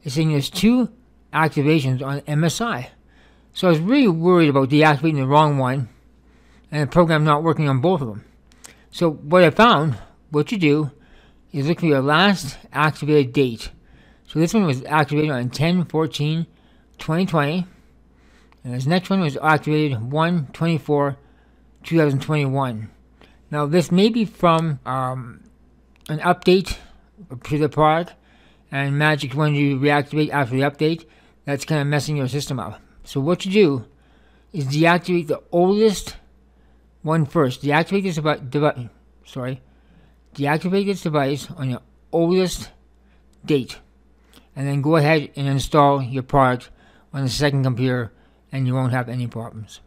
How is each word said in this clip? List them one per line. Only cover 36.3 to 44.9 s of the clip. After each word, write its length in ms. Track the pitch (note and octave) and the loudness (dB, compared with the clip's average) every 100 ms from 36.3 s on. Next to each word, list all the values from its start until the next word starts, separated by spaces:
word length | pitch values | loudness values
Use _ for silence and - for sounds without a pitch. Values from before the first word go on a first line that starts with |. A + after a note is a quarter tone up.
| _ _ _ _ _ _ _ | _ _ _ _ _ _ _
one 240 | D3+ D#3+ C#3+ | -2 -2 0
first. 360 | F3 C3 B2+ | 0 0 -2
Deactivate 400 | C#3 C#3+ E3+ G3 | -2 0 0 -2
this 120 | F#3+ E3 | -2 -2
devi-, 240 | D#3 D3 C3+ | -2 -4 -4
devi-, 400 | D3 D3 C3 A#2 _ _ _ | -2 -2 -2 -14 _ _ _
sorry. 360 | _ C3+ B2 C3 _ _ _ _ _ _ _ | _ -10 -10 -10 _ _ _ _ _ _ _
Deactivate 520 | - C#3+ D#3 F#3 G3 G3 | -4 -2 0 0 -2 -2
this 160 | F#3+ | -4
device 460 | E3+ D3+ C3+ C#3 - | -2 -2 -2 -4 -8
on 200 | - C3 | -8 -6
your 120 | A#2+ _ _ _ | -6 _ _ _
oldest 600 | D#3+ E3+ F#3 F3+ - - _ _ _ _ _ _ _ | -2 2 2 0 -4 -14 _ _ _ _ _ _ _
date, 340 | - D3 A2+ - _ _ _ _ _ _ _ - | -2 -2 -2 -14 _ _ _ _ _ _ _ -10
and 100 | C#3 | -4
then 160 | C#3+ | -2
go 140 | C#3+ | 2